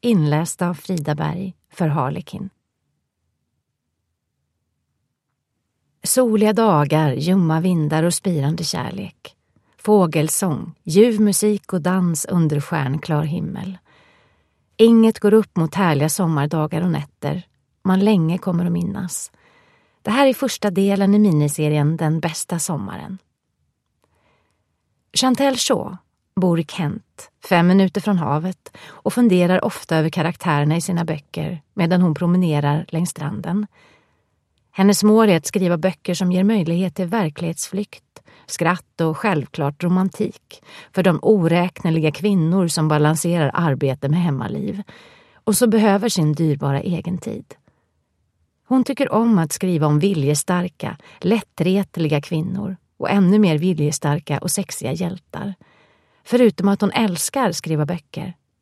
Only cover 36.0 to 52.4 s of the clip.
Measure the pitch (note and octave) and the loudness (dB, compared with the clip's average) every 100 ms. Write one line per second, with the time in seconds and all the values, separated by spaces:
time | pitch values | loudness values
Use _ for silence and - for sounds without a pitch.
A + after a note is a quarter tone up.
36 | - F3 F#3 F3+ G3 A3 E3 E3+ F#3 - | -6 -2 0 2 2 2 0 -2 -2 -4
37 | F3+ A3 E3 D3 E3+ E3 - F#3+ G#3 - | -4 -2 -4 -4 -8 -8 -8 -8 -8 -12
38 | _ - _ _ _ - E3 F3+ - - | _ -20 _ _ _ -4 -2 -2 -6 -4
39 | E3 D#3+ A3 E3+ C3 - C#3+ C#3+ F3 F3+ | -4 -2 -2 -2 -4 -4 -4 -2 0 0
40 | F#3+ - G#3+ - _ - _ - - - | 0 -2 -8 -8 _ -20 _ -20 -12 0
41 | F#3 D#3 - G#3+ E3 F3 F3+ - F3+ D#3+ | 2 2 2 4 4 2 0 -2 -2 0
42 | D#3 D3 G3+ G3 D#3+ F#3 E3+ E3+ D#3 D3+ | 0 -2 0 2 2 2 0 0 0 2
43 | D3+ D#3+ F3 E3+ C#3+ - E3+ C3 C#3 C3+ | 2 2 0 0 0 0 0 0 -2 -2
44 | C#3 D#3 F3 C3+ A2+ - G3+ G3 - - | -2 0 0 -2 -4 -6 -6 -8 -12 -18
45 | - - _ _ - G3+ A#3+ A3 G#3+ G3+ | -20 -20 _ _ -4 0 4 4 4 2
46 | A3 G3 D3+ D3+ E3 C#3+ C#3+ C#3 - E3+ | 0 0 0 2 0 0 -2 -2 -2 -6
47 | - F3+ - - - - _ _ _ _ | -4 -8 -8 -12 -14 -20 _ _ _ _
48 | _ _ _ _ _ _ _ C4 B3+ C4+ | _ _ _ _ _ _ _ 0 0 -2
49 | C#4 G#3 A#3 G#3+ D#3+ - F#3 E3+ D3+ D3+ | 0 2 4 2 2 -2 -2 0 2 2
50 | F#3+ F3+ C#3 D3 - F3+ F3+ _ - - | 2 0 0 -2 0 -2 -2 _ -12 -12
51 | - - F3 A3 - - F3 F#3+ F#3+ - | -20 -8 -2 -2 -2 -4 0 0 -2 -4
52 | D#3+ D3 C#3+ E3 | -2 -2 -2 -6